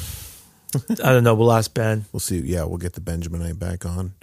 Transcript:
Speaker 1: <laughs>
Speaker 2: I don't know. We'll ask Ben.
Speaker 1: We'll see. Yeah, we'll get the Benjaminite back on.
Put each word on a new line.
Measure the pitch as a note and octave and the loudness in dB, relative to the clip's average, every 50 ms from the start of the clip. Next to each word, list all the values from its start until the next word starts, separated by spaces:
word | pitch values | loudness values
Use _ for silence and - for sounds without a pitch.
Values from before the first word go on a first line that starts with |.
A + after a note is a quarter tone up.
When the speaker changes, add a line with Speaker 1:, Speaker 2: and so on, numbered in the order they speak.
| - - - - - - - - | -12 -12 -12 -12 -14 -18 -20 -20
Speaker 1:
<laughs> | - _ _ _ _ - - C3 - - A3+ - - | -20 _ _ _ _ -6 -6 -4 -2 -2 -4 0 4
Speaker 2:
I | C3 C3 | 4 6
don't | B2 A#2 | 6 6
know. | A#2 A2+ | 6 6
We'll | G#2+ A#2 A#2 | 6 6 6
ask | A2+ A2+ G#2+ - - | 6 4 2 0 -2
Ben. | B2 A2 A2 A2 G#2+ G2+ - | 0 0 0 0 -2 -4 -6
Speaker 1:
We'll | - - | -8 -6
see. | - - F#2+ | -4 -2 -2
Yeah, | F2 B1+ C#2+ F2+ E2+ D#2 | -2 -2 -2 -2 -2 -2
we'll | F2 F2 | -4 -6
get | E2+ F2+ F2 - | -6 -6 -8 -8
the | E2+ | -8
Benjaminite | E2+ F2 E2+ E2+ E2+ E2 E2+ E2+ E2+ E2+ E2+ | -8 -6 -6 -6 -6 -6 -6 -6 -6 -6 -6
back | F#2+ F2+ F2 F2+ F2+ - | -6 -6 -6 -6 -6 -6
on. | F2 F2 F2+ F#2 F#2 F#2+ _ | -6 -6 -4 -6 -8 -10 _